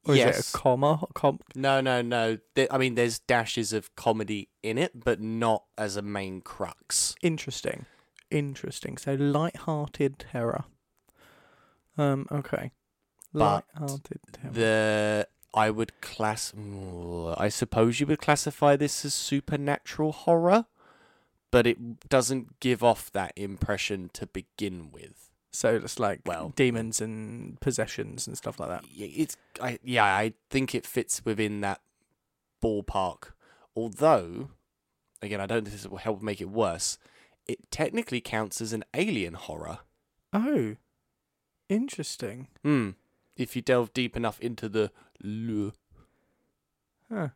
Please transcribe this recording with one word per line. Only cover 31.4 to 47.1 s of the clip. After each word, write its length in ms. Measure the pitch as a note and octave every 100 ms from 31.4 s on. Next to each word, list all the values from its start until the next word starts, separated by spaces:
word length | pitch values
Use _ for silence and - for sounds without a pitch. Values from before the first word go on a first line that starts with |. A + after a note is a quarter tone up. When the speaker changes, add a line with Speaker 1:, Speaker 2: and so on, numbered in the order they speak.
| G#2+ G#2
Speaker 2:
that 200 | G2+ F#2+ _ _ _ _ _ _ _ _
ballpark. 680 | A2+ G#2 F#2+ G2+ F#2 - - - _ _ _ -
Although, 760 | A2+ - D3+ C3 E2+ F2+ C#3 _ _ _ _ _ _ _
again, 180 | G#2 G2+
I 60 | G2
don't 160 | A2+ G#2
think 100 | G#2
this 120 | G2
will 100 | F#2+
help 240 | A2 G2+
make 180 | G#2+ G2+
it 100 | F#2+
worse. 480 | G#2+ G2+ E2 - - _ _ _ _ -
It 240 | - _
technically 500 | - D#3 A#3 A3+ B2
counts 400 | - A2 G#2+ -
as 120 | A2+
an 100 | A2 -
alien 400 | C3 G#3 C3 E2+
horror. 460 | E2 - D#2 D#2 - _ _ _ _ _
Speaker 1:
Oh, 420 | G3+ B3 C#4 A2 G#2+ _ _ _ _ _ _ _ _ _
interesting. 800 | G3+ C#4 - D3 - A2+ A#2+ C3 _
Speaker 2:
Hmm. 280 | D3 C#3+ G#2 - _ _ _ -
If 200 | B2 B2
you 80 |
delve 280 | A#2 B2+ A2+
deep 240 | C3 A#2+ -
enough 240 | A#2 -
into 300 | A#2+ A2+ A2+
the 220 | G#2+ G#2 _ _ _
lore. 480 | G2+ A2 A2+ G#2+ G2+ - _ - _ _ _ _ _ _ _ _ _ _ _